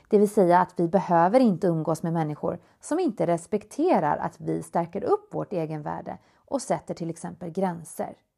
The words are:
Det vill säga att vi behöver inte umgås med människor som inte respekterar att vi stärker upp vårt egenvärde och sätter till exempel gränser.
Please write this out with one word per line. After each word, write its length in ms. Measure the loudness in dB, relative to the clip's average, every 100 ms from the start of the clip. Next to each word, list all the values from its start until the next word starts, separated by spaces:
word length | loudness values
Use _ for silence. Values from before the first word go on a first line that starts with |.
| 2
Det 100 | 4
vill 120 | 4
säga 300 | 4 6 6
att 200 | 4 0
vi 80 | 0
behöver 520 | 2 2 4 6 6
inte 280 | 4 2 0
umgås 360 | 0 -2 -2
med 100 | -2
människor 460 | -2 -4 -4 -6 -8 _ _
som 200 | -6 -2
inte 280 | -2 -2 -2
respekterar 880 | -2 -2 -6 -6 -2 0 2 0 -2
att 220 | -6 -8
vi 240 | -6 -6
stärker 400 | -4 -6 -4 -4
upp 300 | -2 -2 -2
vårt 200 | -10 -6
egenvärde 640 | -6 -6 -6 -8 -10 -12 -16 _ _
och 260 | -8 -6
sätter 320 | -4 -6 -6
till 160 | -10 -8
exempel 400 | -8 -10 -10 -10
gränser. 680 | -4 -4 -4 -12 -10 -12 -12 _